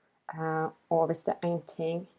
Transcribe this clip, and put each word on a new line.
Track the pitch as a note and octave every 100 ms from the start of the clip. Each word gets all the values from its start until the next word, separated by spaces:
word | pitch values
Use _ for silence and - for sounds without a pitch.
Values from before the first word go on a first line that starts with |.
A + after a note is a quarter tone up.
| _ _ -
Eh, | D#3 D#3+ D#3+ D#3+ - _
og | E3 E3
hvis | E3
det | - -
er | F3
en | E3+
ting | E3+ - E3 E3+ F#3+